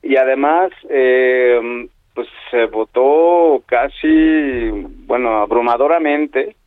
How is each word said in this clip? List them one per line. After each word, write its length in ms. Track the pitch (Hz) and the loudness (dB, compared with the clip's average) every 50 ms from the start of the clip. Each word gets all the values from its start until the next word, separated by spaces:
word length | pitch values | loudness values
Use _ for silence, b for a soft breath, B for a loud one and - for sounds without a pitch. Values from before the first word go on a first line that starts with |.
Y 160 | - - 135 | -2 0 0
además, 540 | 131 131 131 131 135 139 147 160 170 185 180 - - - - | 0 2 0 0 0 0 0 2 2 0 -2 -4 -12 -12 -4
eh, 960 | - 139 131 127 127 127 127 127 127 127 127 123 123 120 117 120 120 120 120 123 _ _ _ _ _ | -2 0 2 2 2 2 2 2 0 2 2 2 2 0 -2 -4 -10 -10 -12 -16 _ _ _ _ _
pues, 140 | 123 117 - - - - - | -10 -10 -10 -14 -20 -16 -4
se 140 | - 120 113 | -2 -2 -2
votó 960 | 113 110 110 110 - _ 123 127 139 147 156 165 170 175 175 170 165 143 - _ | -2 -2 -6 -6 -4 _ 0 2 2 4 4 4 4 4 4 4 2 2 0 _
casi, 1040 | - 123 117 127 139 - - - 156 160 160 160 160 156 156 147 139 127 120 117 110 107 104 92 - - - - | -2 -2 -2 -2 -2 -6 -4 -2 2 2 4 4 2 2 0 -2 -2 -4 -4 -6 -6 -6 -8 -10 -14 -18 -20 -8
bueno, 300 | - 120 123 127 117 110 | -4 -4 -2 -2 -2 0
abrumadoramente. 1200 | 107 104 101 113 120 117 120 120 120 135 147 165 170 160 147 147 147 151 147 - 135 131 208 226 _ _ | -2 -2 0 0 0 0 0 0 0 2 0 2 0 0 -2 -2 -2 -4 -4 -4 -6 -6 -6 -10 _ _